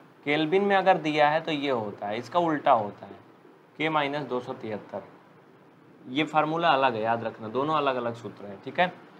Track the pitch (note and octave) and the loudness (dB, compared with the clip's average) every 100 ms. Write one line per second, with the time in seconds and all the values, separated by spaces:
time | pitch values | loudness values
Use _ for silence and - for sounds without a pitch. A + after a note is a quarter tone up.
0 | - - C#3+ D3+ D#3 F#3+ G3+ G3 F#3 F3+ | -20 -8 -2 0 2 2 4 4 6 4
1 | D3+ D3+ D3 D#3 E3 D3+ C#3 B2+ G#2 - | 2 4 4 4 0 -2 0 -2 -2 -6
2 | G#2 A2 B2 F3 E3+ D3 D3 B2 G#2 G2+ | -6 -6 -2 0 0 2 4 4 2 -8
3 | G2+ F#2+ - - - - _ - D#3 D#3 | -16 -18 -20 -20 -20 -20 _ -6 -2 0
4 | C#3+ D3 C3 B2 B2 C3 A2 G#2 - G2+ | -2 -4 -4 -6 -6 -10 -8 -10 -10 -12
5 | - - - - - - - _ - - | -14 -20 -20 -20 -20 -20 -20 _ -20 -20
6 | - C3 D3+ D#3 D#3 D#3+ E3+ C3+ C3+ A2+ | -6 -2 0 2 2 2 2 4 2 2
7 | A2 A#2 A2+ A2 A2 A#2+ D3 D#3 C#3 B2+ | 0 0 -4 -8 -6 -2 0 0 0 0
8 | A#2+ A#2 G#2 F#2 G2+ G2 C3+ D3 F3+ - | -4 -6 -12 -14 -14 -14 -4 0 0 -2
9 | - | -18